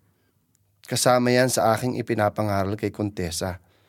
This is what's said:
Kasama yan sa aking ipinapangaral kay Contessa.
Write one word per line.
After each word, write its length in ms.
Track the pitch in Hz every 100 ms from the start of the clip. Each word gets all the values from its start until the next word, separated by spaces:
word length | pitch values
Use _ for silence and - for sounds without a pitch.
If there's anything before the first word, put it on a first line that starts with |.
| _ _ _ _ _ _ _ _ -
Kasama 480 | 127 135 123 123
yan 160 | 123 127
sa 240 | - 113
aking 240 | 110 127 120
ipinapangaral 800 | 117 110 104 - 107 98 95 104
kay 160 | 104
Contessa. 640 | - 104 95 87 80 95 90 _ _